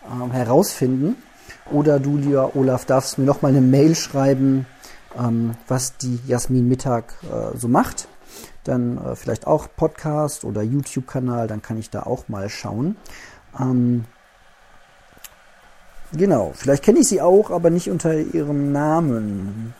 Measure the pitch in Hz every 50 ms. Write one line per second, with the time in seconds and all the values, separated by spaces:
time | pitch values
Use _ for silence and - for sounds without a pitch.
0 | - - 120 123 123 123 123 131 127 110 127 156 202 - - - 139 127 131 131
1 | 139 175 254 - - _ - - - - - - - - 143 147 147 156 147 139
2 | 135 139 143 147 139 143 139 135 131 127 - 135 135 131 127 120 - - 131 131
3 | 135 - - - 135 139 143 - - 143 135 139 127 127 131 139 143 160 165 160
4 | - - - 139 135 139 139 131 135 135 135 135 131 - - - - - - -
5 | - - - 123 123 120 117 113 117 117 113 - - - 131 127 127 - - -
6 | - 127 123 120 123 135 123 123 - - 127 127 123 120 131 127 - 135 123 117
7 | 117 - - - - - - - - - - 117 120 120 123 170 254 - - -
8 | - - - - - - - - - - - - - - 131 127 123 120 120 131
9 | - 131 120 - - - 113 - - - 156 151 - - - - 160 160 - -
10 | - 156 151 151 151 143 - - - 113 107 107 107 113 131 143 135 - - 135
11 | 127 - - 135 127 123 120 120 117 110 107 107 - - 113 110 107 - - 104
12 | - 101 120 123 - - 113 101 98 107 - - - - 101 107 127 170 214 -
13 | - - - - - - - - _ _ - - 131 127 127 123 123 120 120 120
14 | 113 - _ _ _ _ _ _ _ _ _ _ _ _ - - - _ _ _
15 | _ _ _ - _ - _ _ _ _ - _ _ - - - - - - -
16 | - - - 151 185 196 165 120 98 78 - - - 131 139 139 - - 208 349
17 | 277 - 208 180 - 175 185 202 208 - 180 175 170 165 170 180 170 196 190 160
18 | - 165 160 156 151 - - 165 147 147 147 143 143 143 143 143 147 151 156 165
19 | 170 147 120 113 110 104 101 101 95 98 101 110 113 113 120 -